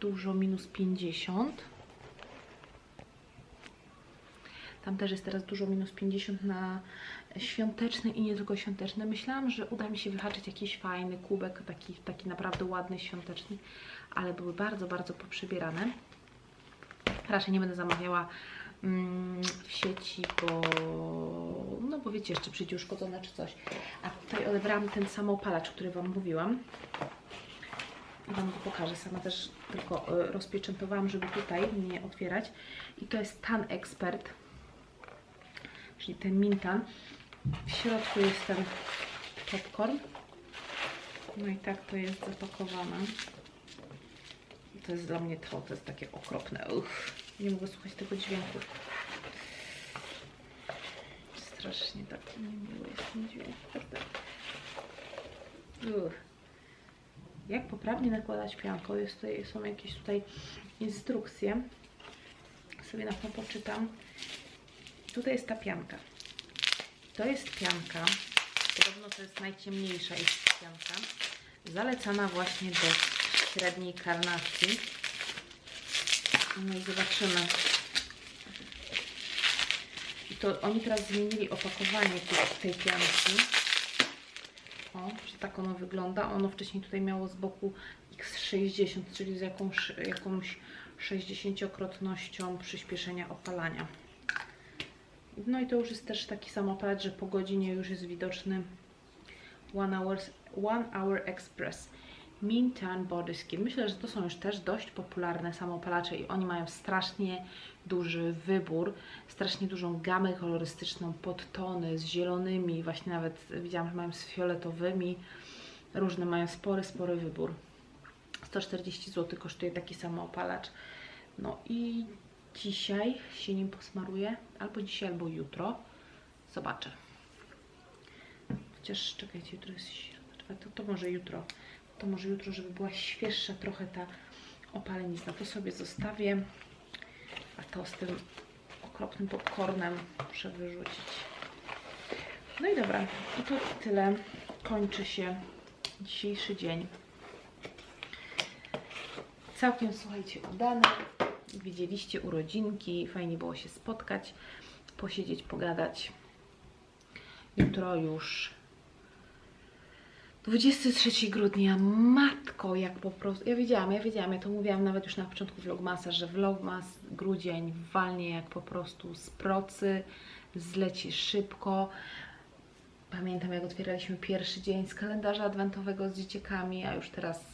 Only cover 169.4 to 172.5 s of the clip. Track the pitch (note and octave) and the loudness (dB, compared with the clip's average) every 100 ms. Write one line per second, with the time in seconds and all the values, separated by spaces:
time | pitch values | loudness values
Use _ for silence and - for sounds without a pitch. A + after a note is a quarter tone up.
169.4 | F#3+ G3 G3 - G3 F#3+ F#3+ - - - | 4 4 2 2 4 4 0 -12 -16 -18
170.4 | - F3 E3+ F#3 F#3 F3+ - - - G3+ | -10 -8 -2 2 2 2 -2 0 2 2
171.4 | G3+ - G3+ F#3+ F#3+ - - - - - | 2 0 2 4 2 -2 -10 -10 -10 -14
172.4 | - | -20